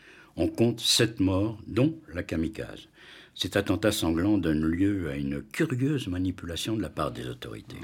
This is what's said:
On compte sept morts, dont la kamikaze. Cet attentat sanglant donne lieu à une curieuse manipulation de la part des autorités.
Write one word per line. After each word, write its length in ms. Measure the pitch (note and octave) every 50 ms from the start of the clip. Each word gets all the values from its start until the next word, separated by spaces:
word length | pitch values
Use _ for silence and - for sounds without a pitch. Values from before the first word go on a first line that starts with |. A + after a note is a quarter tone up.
| - - - - - - -
On 140 | - F2 E2
compte 320 | - - A#2 A#2 A2+ -
sept 400 | - - - - A#2+ A2+ - -
morts, 360 | F#2+ F#2+ F#2+ F#2 G2+ A2+ A2 G2 -
dont 280 | - F#2 A2+ C3 D#3+ D#3+ - - - -
la 80 | F2
kamikaze. 680 | F2 - F2 E2 D#2+ D2+ - - A#1+ - G#1 G1+ - - _ - - - - - - - -
Cet 200 | - - F#2+ -
attentat 340 | G#2 F#2+ - F#2+ F#2+ - G#2+
sanglant 460 | G2+ - - E2 E2 D#2+ F2+ G#2 G#2+
donne 280 | G2 E2 D#2+ D#2 D2+ D#2
lieu 440 | D#2+ E2 E2+ G2 G2+ G#2 G2 E2+ D2+
à 80 | C#2
une 240 | C#2+ C#2+ C#2 C#2+ C#2+
curieuse 640 | D2 - - - E3 - B2 B2 C3+ C#3 D3+ C3+ -
manipulation 720 | G2 F2+ F2+ F#2 F#2+ F2 - - E2 E2 D#2+ - A2+ A2
de 40 | G#2+
la 80 | F2+ D2+
part 220 | - E2+ D#2 C#2
des 160 | A#1+ A#1+ B1
autorités. 480 | B1+ B1 B1 - A#1 A1 G#1+ - - - E2+